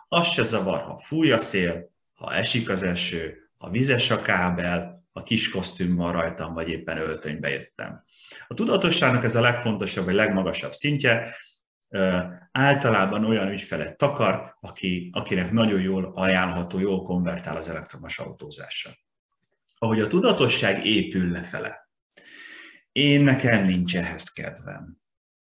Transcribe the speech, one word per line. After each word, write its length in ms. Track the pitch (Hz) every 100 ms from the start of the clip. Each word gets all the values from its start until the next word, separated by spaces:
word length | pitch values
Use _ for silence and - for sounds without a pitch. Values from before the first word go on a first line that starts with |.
| -
az 180 | 170 170
se 160 | -
zavar, 400 | 113 110 95 73
ha 160 | - 73
fúj 340 | - 160 156
a 60 | 113
szél, 520 | - 95 87 - - _ _
ha 200 | _ -
esik 340 | 87 110 120 113
az 120 | 95
eső, 680 | 92 87 - 85 80 - _ _
ha 120 | -
vizes 400 | 110 135 120 -
a 120 | 107
kábel, 840 | - 95 90 87 87 87 - - _
ha 100 | 95
kis 280 | - 113 -
kosztüm 460 | 95 90 - 90 87
van 160 | 87
rajtam, 420 | 85 82 - 82
vagy 140 | 82 82
éppen 300 | 80 80 80
öltönybe 500 | 78 78 78 78 71
jöttem. 540 | 67 - - 50 - _ _ - - -
A 60 |
tudatosságnak 720 | 120 226 202 170 - 131 123
ez 100 | 117
a 60 | 117
legfontosabb, 640 | 120 117 113 95 98 101
vagy 100 | 90
legmagasabb 580 | 98 104 95 90 80 -
szintje, 640 | - 147 147 131 117 - - - _ _ _ _
ö, 300 | 98 92 90 87 - _
általában 720 | 131 139 139 123 104 98 107
olyan 240 | 110 110 98
ügyfelet 480 | 98 - 80 76 -
takar, 600 | 143 - 104 95 - -
aki, 500 | 98 - 92 90 90
akinek 380 | 104 107 92 87
nagyon 300 | 113 110 98
jól 320 | 95 95 90
ajánlható, 640 | 92 95 92 92 87 87 95
jól 240 | 101 92
konvertál 540 | - 90 85 - - 78
az 120 | 85
elektromos 500 | 80 76 - - -
autózásra. 720 | - - - - - - - - _ _ _ _ _ _ _ -
Ahogy 220 | 110 110
a 60 | 104
tudatosság 800 | 180 233 185 123 - 107 - 104
épül 440 | 104 - 92 87
lefele, 580 | 85 - - 110 - _ _ _ _ - - - - - - _
én 280 | 127 143 143
nekem 440 | 143 123 123 110
nincs 320 | 95 90 87 90
ehhez 320 | 82 82 -
kedvem. 720 | - - - 50 50 - - _ _ _ _